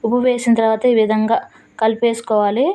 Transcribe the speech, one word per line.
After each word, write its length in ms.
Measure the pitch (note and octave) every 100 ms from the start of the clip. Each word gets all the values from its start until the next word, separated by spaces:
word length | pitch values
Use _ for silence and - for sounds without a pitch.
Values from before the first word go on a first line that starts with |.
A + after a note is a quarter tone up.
ఉప్పు 160 | A3+ B3 B3+
వేసిన 260 | B3 A#3+ A#3
తర్వాత 240 | A3 A3 B3
ఈ 40 | A#3
విధంగా 360 | G#3+ G#3+ G#3+ A3+ - - _ -
కలిపేసుకోవాలి. 840 | A3 A3 A#3 A3+ - G#3+ G#3 G#3 C#4+